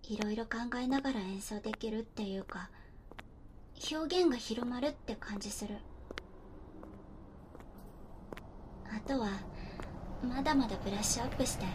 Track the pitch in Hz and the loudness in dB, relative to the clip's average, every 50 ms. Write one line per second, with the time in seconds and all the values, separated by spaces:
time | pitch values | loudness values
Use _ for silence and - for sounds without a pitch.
0 | - - 214 208 214 208 214 220 233 226 - 226 240 240 247 247 254 254 262 277 | -2 -2 0 2 2 2 2 0 0 0 0 0 0 0 0 2 4 4 4 4
1 | 269 269 262 214 190 185 196 196 - - 214 208 - 220 214 - - 220 214 220 | 4 4 2 2 0 0 -2 -2 -4 -2 -4 -2 -2 -2 -2 -2 -2 0 0 0
2 | 226 - - - 214 196 190 190 - - - 185 180 - - - - - - - | -2 -4 -4 -2 -2 0 0 -2 -4 -4 -6 -6 -6 -8 -10 -16 -16 -16 -16 -16
3 | - - - - - - - - - - - - - - - - - - 302 311 | -14 -12 -12 -12 -12 -14 -16 -16 -16 -16 -14 -14 -16 -14 -10 -4 -2 0 2 2
4 | 320 311 359 370 359 330 254 233 - - 220 240 247 240 247 247 254 302 294 - | 2 4 6 8 8 8 8 6 2 0 0 2 2 0 2 4 2 2 2 0
5 | - - 220 - - - 208 202 - 202 - - 214 208 208 202 - - - - | -4 -4 -4 -4 -2 -4 -2 -2 -2 -4 -4 -2 -2 -2 -4 -6 -6 -10 -12 -12
6 | - - - - - - - - - - - - - - - - - - - - | -10 -6 -6 -8 -8 -8 -14 -14 -14 -12 -12 -12 -12 -12 -12 -12 -12 -10 -12 -12
7 | - - - - - - - - - - - - - - - - - - - - | -12 -12 -12 -12 -14 -14 -14 -14 -14 -14 -14 -12 -12 -12 -12 -12 -14 -12 -12 -12
8 | - - - - - - - - - - - - - - - - - - 214 214 | -12 -12 -12 -12 -10 -10 -10 -10 -10 -10 -12 -12 -10 -10 -10 -10 -6 -4 -4 -4
9 | - - 269 262 226 202 196 196 190 - - - - - - - - - - - | 0 2 4 4 4 4 2 0 -4 -6 -6 -6 -6 -6 -4 -4 -6 -6 -4 -6
10 | - - - - - 247 247 262 269 302 302 277 247 214 196 - - 196 196 202 | -6 -4 -2 0 0 2 2 4 4 8 8 8 8 6 2 0 2 2 2 4
11 | 214 - - 240 233 254 - - 262 - - - 214 185 | 4 4 4 4 4 0 4 4 4 4 4 2 0 0